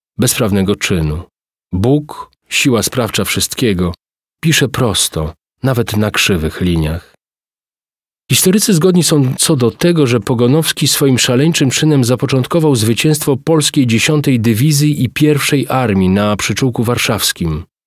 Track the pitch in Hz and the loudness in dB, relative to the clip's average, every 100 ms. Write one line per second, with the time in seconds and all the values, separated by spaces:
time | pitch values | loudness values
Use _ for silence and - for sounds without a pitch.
0 | _ - 127 - 110 98 95 101 - 92 | _ -4 -2 0 0 0 0 -2 -2 -2
1 | 78 78 - _ _ _ _ 90 117 151 | -2 -4 -10 _ _ _ _ -2 0 0
2 | 151 - - _ - - 143 113 98 131 | -2 -14 -18 _ -8 -2 0 0 0 -2
3 | 110 - 95 - - - 120 90 87 - | -4 -2 -4 -4 -4 -2 0 0 -2 -6
4 | _ _ _ _ 165 143 127 - 120 90 | _ _ _ _ 0 0 0 0 0 0
5 | - 80 78 - _ _ 131 120 113 104 | -4 -4 -6 -8 _ _ -2 0 0 -2
6 | 107 - - 90 78 - 90 82 76 85 | -2 0 0 0 -2 -2 -2 0 -2 -4
7 | - _ _ _ _ _ _ _ _ _ | -10 _ _ _ _ _ _ _ _ _
8 | _ _ - 131 185 208 220 170 185 180 | _ _ -4 0 2 2 2 2 4 2
9 | 147 151 127 - - 143 117 - 175 170 | 2 2 0 0 0 2 0 0 0 2
10 | 135 120 98 117 120 156 160 - 143 - | 2 0 0 0 2 2 0 -2 -2 0
11 | 139 123 - 123 156 165 139 - 156 143 | 2 2 2 2 2 2 0 0 2 2
12 | 117 127 131 135 123 170 156 127 107 110 | 2 0 0 -2 0 0 2 2 0 0
13 | 156 151 - 139 - 160 143 147 120 110 | 0 0 0 -2 0 0 0 0 0 0
14 | - 151 143 123 113 104 156 143 151 143 | 0 0 0 0 2 2 2 2 0 0
15 | 123 - 151 147 - 143 - 131 117 95 | -2 0 2 2 0 -2 0 -2 0 2
16 | 92 98 104 104 - 107 135 120 117 120 | 2 2 0 -2 -4 -2 -2 -2 -2 -2
17 | - 104 - - 85 78 - _ | -2 -2 -4 -4 -4 -4 -8 _